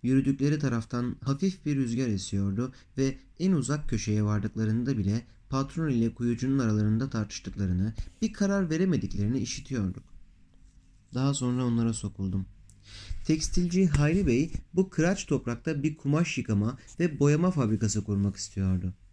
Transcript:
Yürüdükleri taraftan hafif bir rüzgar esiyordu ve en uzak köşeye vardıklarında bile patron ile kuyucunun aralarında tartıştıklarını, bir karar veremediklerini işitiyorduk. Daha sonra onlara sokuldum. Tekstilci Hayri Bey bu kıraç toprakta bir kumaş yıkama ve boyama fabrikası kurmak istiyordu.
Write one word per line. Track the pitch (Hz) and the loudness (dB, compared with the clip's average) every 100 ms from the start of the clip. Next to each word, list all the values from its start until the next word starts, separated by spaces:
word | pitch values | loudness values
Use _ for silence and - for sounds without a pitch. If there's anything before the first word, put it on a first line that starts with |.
Yürüdükleri | 120 135 135 135 139 151 | 4 2 2 2 0 2
taraftan | 143 117 113 123 123 - | 0 -2 -2 -4 -4 -4
hafif | - 139 196 185 - | -4 0 0 -2 -4
bir | 143 | 0
rüzgar | 127 117 131 | 0 0 0
esiyordu | 101 92 98 98 98 127 - - - | -2 -2 -2 -2 -2 -4 -8 -14 -2
ve | 135 135 - - | -2 -2 -12 -4
en | 180 | 0
uzak | 180 - 147 - | 0 0 -2 -2
köşeye | 110 - 107 | -2 0 0
vardıklarında | 104 107 110 - 110 110 123 127 | 2 0 -2 -2 0 0 0 0
bile | 95 110 123 - - | 0 -2 -4 -20 -6
patron | 135 135 - 160 | -4 -4 -4 0
ile | 123 117 | 2 0
kuyucunun | 113 120 120 127 135 | 0 -2 -2 0 0
aralarında | 117 107 107 110 135 | 2 2 2 2 0
tartıştıklarını, | 120 104 - - 95 98 90 101 110 - - | -4 -6 -8 -12 -4 0 0 0 -2 -10 -4
bir | 220 | -6
karar | 220 202 196 180 | 0 0 0 0
veremediklerini | 160 190 147 - 101 101 127 | 0 0 0 -2 -2 -2 0
işitiyorduk. | 113 - - 131 95 90 - - - - - - - - _ - _ | -4 -8 -6 -4 -2 -4 -14 -20 -20 -20 -20 -20 -20 -20 _ -20 _
Daha | 127 135 | -2 0
sonra | 135 127 123 | 0 0 0
onlara | 127 117 117 | 2 2 2
sokuldum. | 110 107 95 95 95 92 - - - - - - - | 0 -6 -4 -2 -2 -4 -12 -20 -20 -20 -20 -8 -8
Tekstilci | - 156 151 - 180 175 190 | 0 0 2 2 2 4 4
Hayri | 143 147 175 180 | 4 4 4 4
Bey | 120 160 - - | 2 2 -4 -4
bu | - 190 | 0 0
kıraç | - 165 190 - | 2 2 2 0
toprakta | 135 123 120 - 151 | -2 -2 -6 -4 -2
bir | 147 151 | -2 -4
kumaş | 139 147 165 - | 0 2 2 -2
yıkama | - 104 107 139 - - | 0 2 2 -2 -14 -2
ve | 170 143 | -2 4
boyama | 143 151 180 | 4 4 4
fabrikası | 180 117 107 110 107 | 2 2 2 0 0
kurmak | 101 101 101 95 | 0 0 0 -2
istiyordu. | - - 95 92 90 - - | -8 -2 0 2 -2 -8 -18